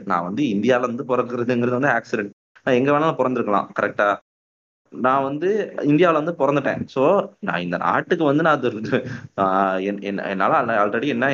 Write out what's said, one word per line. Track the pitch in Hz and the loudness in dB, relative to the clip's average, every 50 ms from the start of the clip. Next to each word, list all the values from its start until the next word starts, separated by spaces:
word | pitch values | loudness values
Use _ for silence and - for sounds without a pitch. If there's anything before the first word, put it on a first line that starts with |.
| - | -4
நான் | 98 92 87 85 | -2 -2 -2 -2
வந்து | 90 101 117 151 | -2 -2 -2 -2
இந்தியால | 131 104 101 104 120 127 123 123 | 0 0 0 2 2 2 2 2
இருந்து | 123 117 120 135 | -2 -4 -4 -4
பிறக்கிறதுங்கிறது | 120 127 123 120 117 120 120 120 120 127 120 120 123 123 123 | -2 -2 -2 -2 -2 -4 -4 -2 -2 0 0 0 0 0 0
வந்து | 139 143 123 | 0 0 0
ஆக்சிடென்ட். | 117 - - - 113 104 101 - _ _ _ - - - | 0 -2 -4 -4 -4 -4 -4 -8 _ _ _ -20 -8 -2
நான் | - 131 | 0 2
எங்க | 123 127 143 | 2 4 2
வேணாலும் | 147 147 156 160 147 139 | 2 2 2 2 0 0
பிறந்திருக்கலாம், | 127 127 127 120 113 104 101 98 - - - | 0 0 0 -2 0 0 0 0 0 -2 -4
கரெக்டா? | - - 101 - - 107 101 98 - _ _ _ _ _ _ _ _ _ _ _ _ _ _ - | -4 -4 -2 0 0 0 2 0 -2 _ _ _ _ _ _ _ _ _ _ _ _ _ _ -8
நான் | - 110 127 131 139 135 | -2 0 2 2 2 0
வந்து | 135 143 147 160 185 208 214 190 - - - - | -2 -4 -2 -2 0 0 0 -2 -4 -6 -4 0
இந்தியால | 143 147 156 180 175 160 | 2 4 4 4 4 4
வந்து | 151 147 156 | 2 0 -2
பிறந்துட்டேன். | - - 139 135 143 147 127 - 95 80 - | -2 0 0 0 2 0 0 -2 -2 -4 -6
So, | - - 135 131 151 190 202 196 202 - _ | -6 -2 2 4 4 4 2 0 -2 -8 _
நான் | - 180 170 - | -6 -4 -4 -4
இந்த | 87 - - - | -4 -4 -4 -2
நாட்டுக்கு | - 85 98 131 151 - 190 170 165 | 0 0 0 0 0 0 0 0 2
வந்து | 143 139 147 170 | 2 2 2 2
நான் | 160 151 139 | 2 2 2
அது, | 123 123 104 104 110 - - 123 - - - - - - _ - | 0 -2 -4 -4 -4 -2 -2 -2 -2 -4 -10 -12 -14 -10 _ -2
ஆஹ், | 98 95 95 95 98 95 92 92 | 0 2 2 2 2 2 0 0
என்-, | 92 98 101 101 | -2 -2 -4 -4
என்-, | 98 101 101 92 - | -6 -6 -6 -4 -4
என்னால | 87 98 95 95 113 147 156 | -4 -2 -2 0 2 2 2
al-, | 131 117 117 107 | 2 2 2 2
already | 101 107 104 117 127 147 | 2 2 0 -2 -2 -2
என்ன | 131 117 123 139 | -2 0 0 0